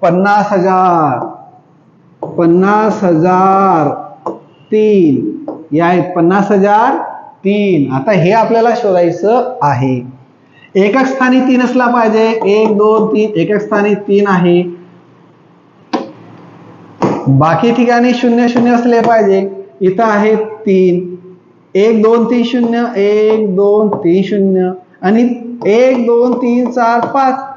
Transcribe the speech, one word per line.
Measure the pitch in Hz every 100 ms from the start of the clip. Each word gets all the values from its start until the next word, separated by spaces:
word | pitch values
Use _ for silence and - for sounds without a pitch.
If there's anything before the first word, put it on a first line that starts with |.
पन्नास | 170 180 202 208 190
हजार, | 196 190 185 185 170 147 120 - - - - _ _ _ _ _ -
पन्नास | - - 170 175 196 214 220 202
हजार | 185 156 180 185 190 196 190 165 143 - - - - - - _ -
तीन, | 214 214 196 160 123 - - - - -
या | 151 170
आहेत | 180 - 175
पन्नास | 170 196 202
हजार | 202 202 214 247 - - - - -
तीन. | 190 208 202 165 127
आता | 135 226
हे | 190 175
आपल्याला | 226 208 226 233 220
शोधायचं | 202 143 135 - 156 156 - -
आहे. | 143 127 131 127 123 - - _ _ - - 190
एकक | 196 269 262
स्थानी | 262 254 262
तीन | 254 254
असला | 247 254 240
पाहिजे, | 240 220 220 226 226 196
एक, | 208 220 208
दोन, | 214 220 214
तीन, | 214 214 185
एकक | 170 208
स्थानी | - 208 208 202 -
तीन | 202 202
आहे. | 180 175 175 180 - - - - - - - _ _ _ _ - - - - - - - - - - - - - - -
बाकी | 135 156 165 233
ठिकाणी | 240 240 240 247
शून्य, | 247 247 233 240
शून्य | 240 240
असले | 240 247 233
पाहिजे. | 226 226 202 190 196 - - -
इथं | 190 185
आहे | 226 208 214 214
तीन, | 214 - 208 190 185 180 175 180 - - _ _ _ 190
एक, | 220 226
दोन, | 220 233 220
तीन, | 247
शून्य, | 226 247 233 233 240 196
एक, | 202 214 214 220 208 185
दोन, | 202 208 214 -
तीन, | 170 185
शून्य | 190 208 196 185 185 185 - -
आणि | 180 226 247 233 - - 185
एक, | 220 262 247 226
दोन, | 233 254 233
तीन, | 247 240 233
चार, | 247 233 233 -
पाच, | 277 262 262 -